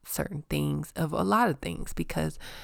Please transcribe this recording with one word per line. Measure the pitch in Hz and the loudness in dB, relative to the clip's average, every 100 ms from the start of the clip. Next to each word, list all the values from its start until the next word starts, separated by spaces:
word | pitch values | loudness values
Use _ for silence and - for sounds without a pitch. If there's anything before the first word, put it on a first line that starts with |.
| - | -6
certain | - - 156 - | -2 -2 -4 -2
things, | 147 143 147 151 | 0 2 0 -2
of | - 160 | -2 0
a | 170 | 2
lot | 190 214 240 | 4 6 4
of | 143 | 2
things, | - 170 - | -2 -4 -4
because | - 165 - 156 - - - | -2 -2 0 0 -2 -10 -14